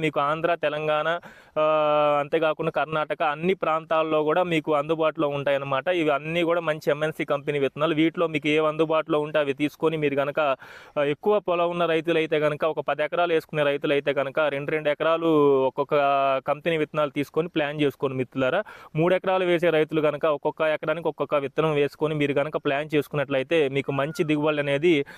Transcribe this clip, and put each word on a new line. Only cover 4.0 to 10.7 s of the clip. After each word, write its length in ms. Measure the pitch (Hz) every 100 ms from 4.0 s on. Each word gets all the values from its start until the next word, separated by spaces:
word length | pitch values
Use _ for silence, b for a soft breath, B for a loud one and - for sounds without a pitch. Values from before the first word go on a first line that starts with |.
| 160 156
కూడా 200 | 151 170
మీకు 320 | 180 160 151
అందుబాటులో 540 | 147 151 160 156 156 147
ఉంటాయన్నమాట. 600 | 143 139 139 139 135 147
ఇవి 220 | 180 151
అన్నీ 320 | 139 156 170
కూడా 180 | 165 170
మంచి 300 | 165 151 165
ఎంఎన్సీ 340 | 147 156 156
కంపెనీ 340 | 156 143 147 143
విత్తనాలు. 360 | 135 143 160
వీటిలో 320 | 151 160 175 165
మీకు 220 | 151 151
ఏవి 180 | 151 156
అందుబాటులో 540 | 156 160 156 151 156
ఉంటే 180 | 151 151
అవి 140 | 143
తీసుకొని 440 | 135 151 - 160 160
మీరు 180 | 147
గనక, 420 | 139 139 147 147 131 B